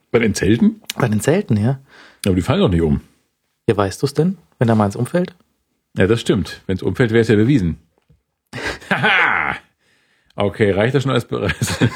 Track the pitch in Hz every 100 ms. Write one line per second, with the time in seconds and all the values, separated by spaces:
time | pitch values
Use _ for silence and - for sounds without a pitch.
0 | _ 120 113 - 90 117 208 220 - -
1 | 120 107 - 120 107 104 113 139 - -
2 | - _ 101 90 85 196 180 85 80 71
3 | - _ _ _ _ _ - 104 98 -
4 | 139 - 170 190 _ - 117 110 101 101
5 | 123 175 180 - _ _ _ _ _ -
6 | 98 117 - 131 85 - - 95 - 95
7 | 120 113 113 107 113 143 87 - _ _
8 | _ _ _ _ _ - - - - 175
9 | 202 190 160 92 73 67 - _ _ _
10 | _ _ _ - 101 - 104 92 117 135
11 | 135 127 - 123 104 - - - 123